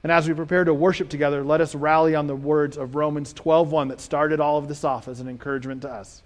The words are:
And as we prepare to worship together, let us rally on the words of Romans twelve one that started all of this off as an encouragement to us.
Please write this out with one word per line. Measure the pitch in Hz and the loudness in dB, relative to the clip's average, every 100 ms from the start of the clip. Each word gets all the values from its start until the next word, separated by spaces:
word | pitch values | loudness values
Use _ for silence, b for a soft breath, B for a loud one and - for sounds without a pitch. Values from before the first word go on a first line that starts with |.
And | 156 | 2
as | 170 160 | 2 2
we | |
prepare | 156 160 180 | -4 0 2
to | 175 | 4
worship | 143 180 180 160 | 4 2 2 -6
together, | 147 143 143 | 0 0 0
let | 139 156 | 0 2
us | 156 147 | 2 0
rally | 151 160 160 156 | 2 4 4 2
on | 147 | -2
the | |
words | 139 139 151 147 143 | -4 0 2 0 -4
of | 131 143 | -6 -2
Romans | 151 147 143 | -2 -2 -8
twelve | - 165 160 165 | -6 2 4 4
one | 156 135 | 0 -2
that | 131 | -8
started | - 147 151 156 | -4 0 2 2
all | 147 147 | 2 0
of | 143 | -4
this | 143 | -4
off | 151 123 127 | -4 -4 -8
as | 123 | -12
an | 127 | -12
encouragement | 123 143 135 131 135 | -10 -6 -6 -6 -10
to | 123 | -12
us. | 113 98 - | -14 -16 -20